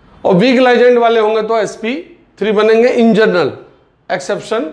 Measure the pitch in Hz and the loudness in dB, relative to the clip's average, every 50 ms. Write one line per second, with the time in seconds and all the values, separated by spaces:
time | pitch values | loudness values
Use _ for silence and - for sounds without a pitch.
0 | _ _ _ - - 196 196 175 226 262 247 254 254 247 240 233 247 247 247 240 | _ _ _ -6 -2 0 0 2 2 2 2 2 2 2 2 4 4 4 4 2
1 | 240 226 233 226 214 208 226 226 220 214 226 226 196 - - - 220 226 269 330 | 2 0 0 0 0 0 -2 -2 -2 -2 -2 -4 -4 -4 -8 -10 -8 -8 -8 -8
2 | - - - _ _ _ _ - 196 220 202 208 214 220 220 226 240 262 - 247 | -12 -16 -20 _ _ _ _ -8 -4 -2 0 0 2 2 2 2 2 2 2 2
3 | 226 226 214 208 220 185 180 175 147 123 104 - - - _ _ _ _ _ _ | 2 2 2 2 2 2 2 0 -2 -2 -6 -10 -20 -20 _ _ _ _ _ _
4 | _ - 180 180 - - 202 175 - - - 233 302 311 | _ -10 -10 -8 -6 -8 -8 -8 -6 -6 -6 -6 -6 -8